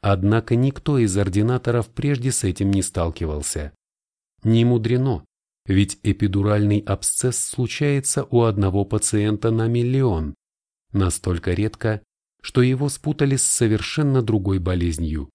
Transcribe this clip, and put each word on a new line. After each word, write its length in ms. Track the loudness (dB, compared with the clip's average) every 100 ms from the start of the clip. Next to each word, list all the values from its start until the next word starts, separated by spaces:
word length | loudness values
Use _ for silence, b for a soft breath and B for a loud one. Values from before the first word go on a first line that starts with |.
Однако 540 | 2 2 2 0 2 0
никто 420 | 0 -2 -2 0
из 200 | 2 0
ординаторов 720 | 0 0 0 0 0 -2 -2
прежде 420 | -4 -2 -2 -2
с 120 | -2
этим 280 | -2 0 0
не 100 | 0
сталкивался. 920 | 0 -2 -4 -4 -6 -4 -6 -6 -8 _ _ _ _ _ _ _
Не 220 | 2 4 4
мудрено, 600 | 2 2 0 0 -2 -6 _ _ _ 0
ведь 340 | 2 2 -2
эпидуральный 760 | -2 0 0 0 2 2 2 0
абсцесс 580 | 0 -4 -2 -2 -2 -2
случается 840 | -6 -4 -4 -2 0 0 0 -4
у 200 | 0 2
одного 420 | 4 2 2 2 0
пациента 640 | -2 0 0 0 0 0
на 160 | 0 0
миллион. 680 | 0 0 2 2 0 -4 -10 _ _ _ _ _
Настолько 600 | 0 0 0 -4 -4 -2
редко, 480 | -2 -2 -2 -4 -4 _ _ _ _
что 200 | -4 2
его 280 | 2 2 -2
спутали 460 | -4 -6 0 0 2
с 80 |
совершенно 800 | 0 2 2 2 -2 -2 2 2
другой 380 | 2 0 0 -2
болезнью. 720 | 0 0 0 -2 -4 -4 -8